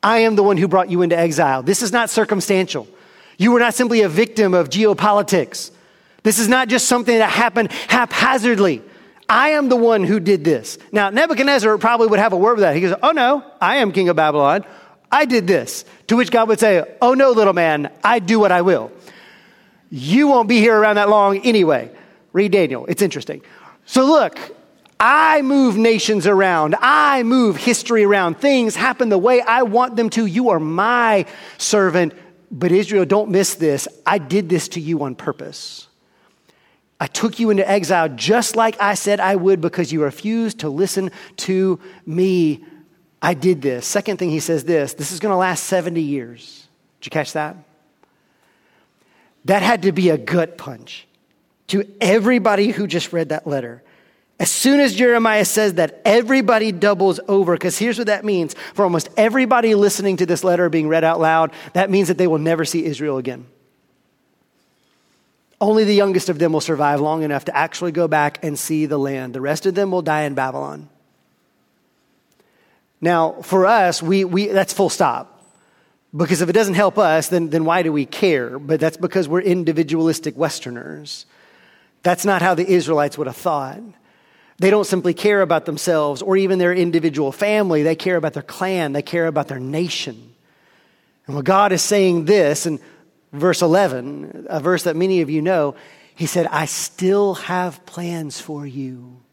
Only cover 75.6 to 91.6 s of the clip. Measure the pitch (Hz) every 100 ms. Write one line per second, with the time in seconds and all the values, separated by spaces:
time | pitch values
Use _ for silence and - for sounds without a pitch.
75.6 | _ _ _ _ _ 147 160 165 170 175
76.6 | 208 180 208 202 190 160 151 180 165 160
77.6 | 160 175 165 147 135 - 196 147 120 127
78.6 | 143 156 160 156 180 190 156 170 196 180
79.6 | 165 156 156 165 160 156 156 127 156 -
80.6 | - 120 147 151 147 - - _ _ _
81.6 | _ _ _ _ 175 180 208 190 175 170
82.6 | 185 180 151 156 147 143 139 123 180 151
83.6 | 135 147 226 - _ _ _ _ _ _
84.6 | 185 208 196 185 175 170 208 208 185 165
85.6 | 160 147 - 160 147 139 196 190 190 185
86.6 | 175 180 175 165 160 143 143 135 208 214
87.6 | 196 156 151 160 - 180 156 143 - -
88.6 | 185 185 156 139 143 170 165 151 143 135
89.6 | 127 156 175 - - 113 117 _ _ _
90.6 | _ _ _ _ _ _ - 143 135 190